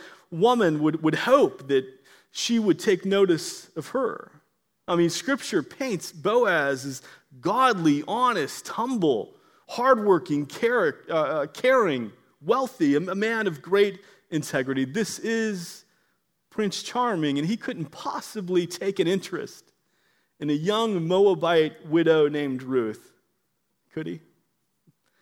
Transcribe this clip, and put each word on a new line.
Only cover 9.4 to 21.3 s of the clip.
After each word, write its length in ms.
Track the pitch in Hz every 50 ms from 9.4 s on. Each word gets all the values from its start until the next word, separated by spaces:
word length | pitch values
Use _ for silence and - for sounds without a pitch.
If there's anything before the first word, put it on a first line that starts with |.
| _ _ _ _ _ -
hardworking, 800 | - - 247 269 269 220 208 202 185 160 - - 147 143 143 135
char-, 480 | - - 233 233 247 233 180 147 131 - - -
uh, 40 |
uh, 340 | 170 160 151 135 156 151 135
caring, 640 | 156 - - - 254 269 254 214 170 135 123 113 101 - _ _ _ _ _
wealthy, 560 | 143 175 233 269 269 - - - 165 143 143
a, 20 | 147
a 160 | 185 180 190
man 320 | 196 214 226 233 220 214
of 160 | 185 156 139
great 380 | - 170 196 202 208 202 185 - - - - _ _ -
integrity. 520 | 175 151 139 - - 139 131 131 135 135 135
This 360 | 127 147 226 208 - - -
is 640 | - 220 226 226 220 220 202 180 170 - - - _ _ _ _ _ _ _ _ _ _ _ _ _ _
Prince 320 | - - 214 190 - -
Charming, 560 | - - - 247 247 240 208 165 151 147 139 143
and 80 | 151
he 100 | 175 233
couldn't 360 | 220 - 262 226 165 151 -
possibly 760 | - - - 226 - - - - - 214 180 175 185 175 175
take 320 | 170 - - 202 202 196 -
an 80 | 165
interest 680 | 170 196 185 - - 175 147 113 - - - _ _ _ _ _ _ _ _ _ _ _ _ _ _ _ -
in 100 | 147 151
a 20 |
young 540 | 147 147 156 202 214 220 233 220 202 170 160
Moabite 800 | 165 185 196 202 202